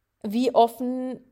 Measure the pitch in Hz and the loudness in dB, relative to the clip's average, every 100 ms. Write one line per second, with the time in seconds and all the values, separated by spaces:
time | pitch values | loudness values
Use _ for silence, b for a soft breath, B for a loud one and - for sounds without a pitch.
0 | _ _ 214 220 254 - 233 233 247 254 | _ _ -6 -2 2 4 4 2 -6 -6
1 | 254 254 - | -6 -10 -10